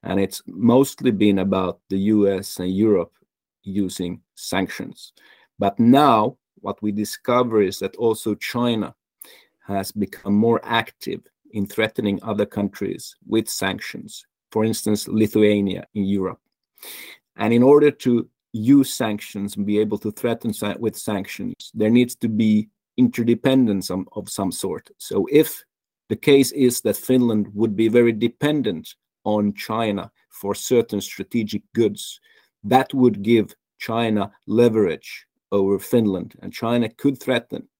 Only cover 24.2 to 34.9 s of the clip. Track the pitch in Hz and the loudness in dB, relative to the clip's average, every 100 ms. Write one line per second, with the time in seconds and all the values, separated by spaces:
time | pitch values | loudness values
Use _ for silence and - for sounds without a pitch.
24.2 | 92 - 98 - 95 78 _ _ - 98 | -10 -6 -6 -4 -8 -8 _ _ -6 -4
25.2 | 98 147 151 - _ _ _ _ _ 107 | 2 4 2 -4 _ _ _ _ _ -2
26.2 | - 139 127 147 127 123 113 104 - 131 | 4 4 4 2 2 2 -2 -2 0 2
27.2 | 120 107 104 104 113 101 113 120 120 110 | 2 0 -4 -2 -2 2 2 4 4 2
28.2 | 117 _ 147 151 113 80 - - _ _ | -4 _ -2 0 -2 -6 -12 -20 _ _
29.2 | 104 107 104 101 - 113 110 101 90 _ | -2 0 0 -4 -6 -2 -2 -4 -8 _
30.2 | _ - 98 101 - 123 117 101 - - | _ -10 -8 -6 2 2 2 -6 -6 -12
31.2 | - 120 107 104 _ 113 107 104 - - | -6 -4 -4 -8 _ 0 0 -2 -14 -18
32.2 | _ _ _ _ 101 127 135 139 123 101 | _ _ _ _ 0 0 2 2 2 2
33.2 | 101 117 101 - _ _ - 113 117 107 | 2 2 2 -8 _ _ -6 -2 0 0
34.2 | 98 _ - 107 120 110 95 | -2 _ -2 4 4 4 2